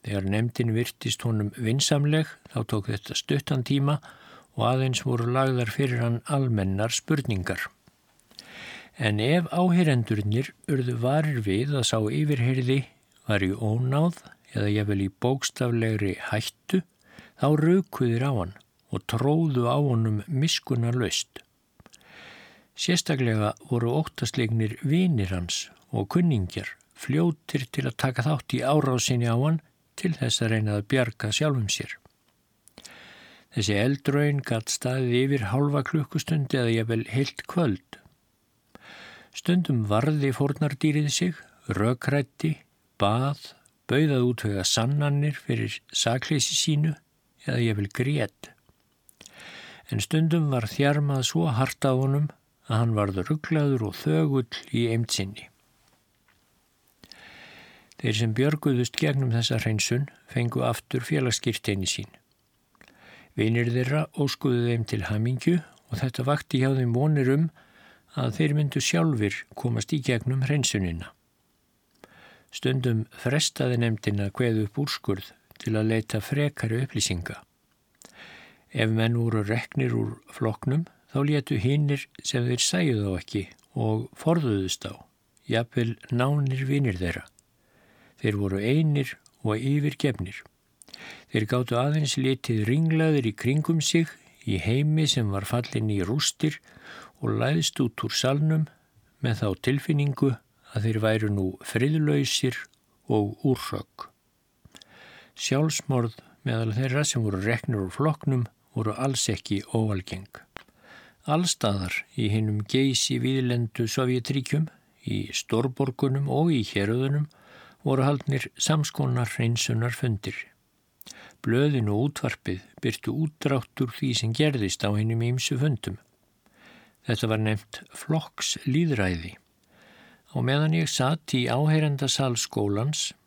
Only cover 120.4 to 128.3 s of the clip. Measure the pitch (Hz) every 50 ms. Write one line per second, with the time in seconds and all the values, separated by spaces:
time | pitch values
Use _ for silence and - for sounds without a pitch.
120.4 | - - _ _ _ _ _ _ _ _ _ _ - - - - - - - _
121.4 | - 113 113 127 143 151 143 131 110 104 104 104 127 147 147 - - 127 - _
122.4 | _ - 92 92 - - _ - - 123 - - - - 113 143 160 151 - _
123.4 | - 147 139 127 - - _ - 135 120 - - - 131 120 - - 113 113 -
124.4 | 151 151 139 123 104 92 - - - 101 104 104 107 110 113 113 117 120 123 127
125.4 | - - 143 120 143 156 135 104 - - 95 - _ _ _ _ _ _ _ _
126.4 | _ _ _ _ - - - - - _ _ _ _ - 113 - - 110 110 107
127.4 | 110 110 107 101 - _ - - - _ - - - - 156 160 - -